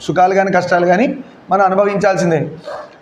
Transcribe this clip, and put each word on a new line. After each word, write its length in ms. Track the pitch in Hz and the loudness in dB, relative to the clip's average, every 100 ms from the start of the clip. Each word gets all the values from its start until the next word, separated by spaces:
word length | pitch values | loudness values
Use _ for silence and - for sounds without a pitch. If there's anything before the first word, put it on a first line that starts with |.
సుఖాలు 320 | - 160 185 | -4 2 2
కానీ 180 | 196 190 | 2 2
కష్టాలు 340 | 180 175 180 175 | 0 0 0 2
కానీ 320 | 180 277 - - - - | 2 0 -4 -12 -16 -4
మనం 120 | 190 196 | 0 2
అనుభవించాల్సిందే. 800 | 190 202 196 202 190 180 156 - - - - - - | 2 0 0 0 0 0 0 -4 -10 -14 -16 -16 -12